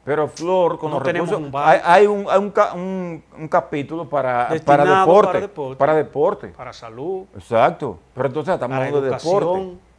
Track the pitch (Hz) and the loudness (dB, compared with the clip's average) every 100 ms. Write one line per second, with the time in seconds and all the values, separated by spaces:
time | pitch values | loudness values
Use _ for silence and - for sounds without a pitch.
0 | 131 151 151 - 165 185 170 160 156 143 | -4 -2 -2 -4 -2 2 2 0 -6 -4
1 | 131 170 175 180 143 135 156 175 170 180 | -2 -2 -2 -4 -6 0 2 4 6 4
2 | 208 208 196 190 208 202 208 175 185 190 | 4 2 0 0 0 0 0 -2 -8 -8
3 | 180 160 - - 156 180 170 151 135 160 | -8 -12 -16 -16 -4 -2 -2 -6 -6 -10
4 | 139 143 127 123 120 160 151 143 143 190 | -6 -4 -2 -2 -2 -2 2 4 6 4
5 | 156 190 202 180 196 - 135 131 139 156 | 6 6 6 2 -4 -8 -8 0 2 2
6 | 143 135 165 208 104 85 123 - 117 113 | 0 0 0 -2 -10 -16 -16 -16 -16 -12
7 | 156 190 190 104 - 113 123 - 135 87 | -10 -10 -12 -18 -2 2 2 2 -8 -10
8 | _ - 131 135 143 170 123 135 127 143 | _ -4 -4 -4 -4 -4 -4 -4 -2 -2
9 | 135 113 156 196 170 185 185 180 _ | -2 -2 0 0 0 -2 -6 -14 _